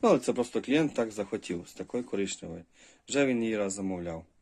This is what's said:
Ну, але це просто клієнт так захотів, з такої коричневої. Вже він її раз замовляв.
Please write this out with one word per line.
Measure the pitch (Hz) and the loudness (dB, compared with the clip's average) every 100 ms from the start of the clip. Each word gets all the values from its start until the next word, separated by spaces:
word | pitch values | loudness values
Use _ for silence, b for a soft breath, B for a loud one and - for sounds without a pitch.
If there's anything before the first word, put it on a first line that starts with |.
Ну, | 233 | 8
але | 156 | 6
це | - | 4
просто | 104 - 117 | 0 0 -2
клієнт | 104 143 156 | 2 2 2
так | - 113 | 0 -2
захотів, | 107 101 104 - 87 85 | -2 -6 -6 -4 -8 -8
з | |
такої | - 90 - | -14 -6 -6
коричневої. | - 101 98 - 87 80 - b b b - | -4 -4 -4 -4 -10 -12 -14 b b b -4
Вже | 139 139 | 2 2
він | 123 | 2
її | 113 110 | 2 0
раз | 101 | 0
замовляв. | 98 95 92 85 82 80 _ | -2 -4 -4 -6 -8 -10 _